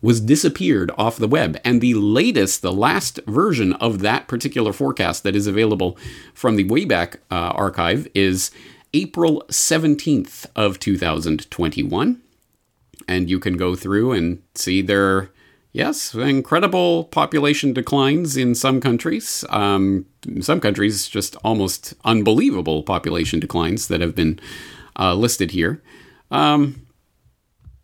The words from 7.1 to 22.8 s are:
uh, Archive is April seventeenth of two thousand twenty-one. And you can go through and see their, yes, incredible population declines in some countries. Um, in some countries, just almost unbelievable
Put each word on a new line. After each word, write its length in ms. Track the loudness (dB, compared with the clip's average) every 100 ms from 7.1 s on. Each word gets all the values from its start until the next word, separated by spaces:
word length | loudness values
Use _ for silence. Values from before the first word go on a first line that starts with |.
| -8 -6
uh, 220 | -4 -2
Archive 540 | -2 -2 0 0 0 -2
is 360 | 0 2 2 -4 -10 -20 -20 _
April 520 | -2 -2 0 2 0 -2
seventeenth 960 | -2 0 2 2 2 2 0 0 -10 -10 -2
of 240 | -2 0
two 180 | -2 0
thousand 520 | 0 0 0 -2 -4
twenty-one. 720 | -4 -2 -2 -2 0 0 -2 _ _ _ _ _ _ _ -14 -4
And 220 | -2 0
you 80 | 0
can 180 | -2 -2
go 200 | -2 -2
through 340 | -2 0 2
and 300 | 0 -2 -4 _ -8
see 260 | -2 0
their, 480 | 2 2 2 2 -2 _ _ _ _
yes, 400 | -4 -4 -4 -6
incredible 920 | -4 0 0 2 2 2 2 2 0
population 680 | -2 -2 0 2 2 2 0
declines 640 | -2 0 2 2 2 0 0
in 200 | 0 2
some 240 | 2 2
countries. 640 | 2 0 0 -4 -4 -8 -4
Um, 580 | 0 2 2 2 0 -4 _ -10
in 160 | -6
some 180 | -2 0
countries, 460 | 0 0 0 -2 -4
just 300 | -6 -6 -6
almost 500 | -2 0 0 -4 -12 -6
unbelievable 800 | 0 2 4 4 4 0 0 -2